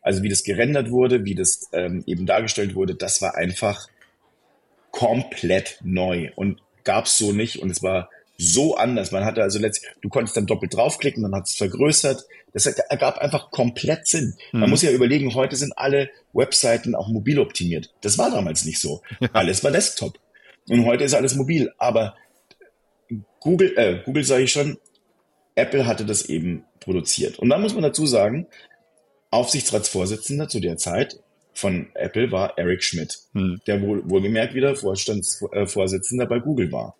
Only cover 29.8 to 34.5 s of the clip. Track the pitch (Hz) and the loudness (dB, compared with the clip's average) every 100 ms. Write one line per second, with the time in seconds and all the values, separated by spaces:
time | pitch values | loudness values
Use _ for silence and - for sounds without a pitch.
29.8 | 101 98 92 107 - 143 151 117 87 82 | -2 -2 -2 -4 -4 -4 -4 -4 -4 -4
30.8 | - 87 143 - _ _ _ - - 90 | -4 0 -2 -4 _ _ _ -6 -2 -2
31.8 | - - 95 - 120 95 95 - 87 92 | -4 -6 -4 0 0 0 -2 -2 -2 0
32.8 | - 85 78 - _ 104 95 90 - 101 | -2 -4 -8 -12 _ -4 -2 -4 -2 -2
33.8 | 98 104 - 95 98 110 117 | 0 -2 2 0 2 0 0